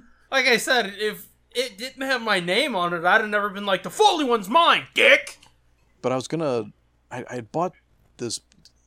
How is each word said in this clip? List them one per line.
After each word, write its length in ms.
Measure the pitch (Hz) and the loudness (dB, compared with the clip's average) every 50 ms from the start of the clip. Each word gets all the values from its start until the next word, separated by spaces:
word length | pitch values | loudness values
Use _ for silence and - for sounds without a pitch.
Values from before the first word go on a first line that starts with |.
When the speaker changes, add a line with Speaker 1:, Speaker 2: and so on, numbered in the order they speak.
| - _ _ _ _ _ | -18 _ _ _ _ _
Speaker 1:
Like 160 | 262 269 254 | -2 0 2
I 100 | 262 233 | 2 0
said, 380 | 208 - 311 269 240 208 196 202 | 0 0 0 0 0 0 -2 -6
if 300 | 190 214 214 190 170 - - _ _ _ _ - | -6 -6 -6 -6 -8 -14 -20 _ _ _ _ -6
it 220 | 240 262 240 196 | -6 -6 -6 -8
didn't 260 | 185 240 269 - 262 | -12 -12 -12 -10 -8
have 200 | 269 269 269 233 | -4 -4 -4 -2
my 180 | 226 220 202 185 | 0 0 0 0
name 340 | 170 175 185 233 302 294 226 | 0 0 0 0 0 0 0
on 200 | 180 175 170 175 | -2 -2 -2 -2
it, 100 | 170 165 | 0 2
I'd 160 | 180 196 220 | 4 4 4
have 80 | 220 208 | 2 0
never 220 | 208 208 202 208 | -2 -2 -2 -4
been 160 | 190 202 202 | -6 -6 -4
like, 160 | 202 190 180 | -2 -2 -2
"The 80 | - 180 | -4 -8
Foley 340 | - - 427 415 370 311 294 | 0 4 4 4 4 2 2
one's 240 | 247 233 220 185 185 | 0 0 0 -2 2
mine, 380 | 254 330 339 302 233 165 131 - _ | 2 4 6 6 4 2 0 -4 _
dick!" 440 | - 226 240 277 - - - - - _ _ _ _ _ _ _ _ _ _ _ _ | 4 6 6 6 6 2 -6 -16 -20 _ _ _ _ _ _ _ _ _ _ _ _
Speaker 2:
But 100 | - 123 | -4 -4
I 40 | 131 | -2
was 100 | 131 123 | -4 -4
gonna, 460 | - 156 165 165 143 123 117 104 - - _ _ _ _ _ _ _ | -6 -6 -4 -4 -2 -2 -4 -4 -6 -12 _ _ _ _ _ _ _
I, 140 | - 127 - - | -14 -14 -12 -10
I 40 | 127 | -12
had 180 | 123 113 - | -12 -12 -8
bought 200 | - 156 175 185 - _ _ _ _ _ _ _ _ | -4 -4 -4 -4 -6 _ _ _ _ _ _ _ _
this, 240 | - 123 117 - - - _ _ _ _ - _ _ _ | -10 -8 -8 -8 -10 -14 _ _ _ _ -20 _ _ _